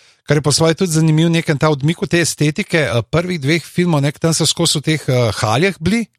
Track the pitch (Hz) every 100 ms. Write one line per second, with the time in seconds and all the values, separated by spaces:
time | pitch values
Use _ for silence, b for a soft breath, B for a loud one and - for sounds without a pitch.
0 | b b - 147 147 139 165 156 190 156
1 | 160 156 170 165 160 143 156 151 147 175
2 | 190 170 160 - 151 151 202 170 135 117
3 | 107 156 180 180 131 165 - - 180 151
4 | 139 - 160 156 160 - 170 156 156 156
5 | - 127 117 - 110 117 196 175 160 233
6 | 214